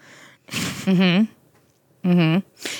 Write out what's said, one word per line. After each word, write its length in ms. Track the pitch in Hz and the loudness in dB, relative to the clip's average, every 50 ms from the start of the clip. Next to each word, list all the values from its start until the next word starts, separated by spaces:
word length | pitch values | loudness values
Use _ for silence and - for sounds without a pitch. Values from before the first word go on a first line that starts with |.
| - - - - - - - _ _ - | -20 -20 -20 -20 -20 -20 -20 _ _ -12
Mm-hmm. 1600 | - - - - - - - 185 190 175 190 180 170 190 220 - - _ _ _ _ _ _ _ _ _ _ _ _ _ - 180 | -10 -8 -8 -8 -8 -6 -2 0 0 2 2 2 2 2 0 0 -4 _ _ _ _ _ _ _ _ _ _ _ _ _ -2 0
Mm-hmm. 380 | 180 175 165 160 160 190 185 - _ _ - - - - | 2 2 2 2 2 0 -2 -6 _ _ -14 -12 -12 -12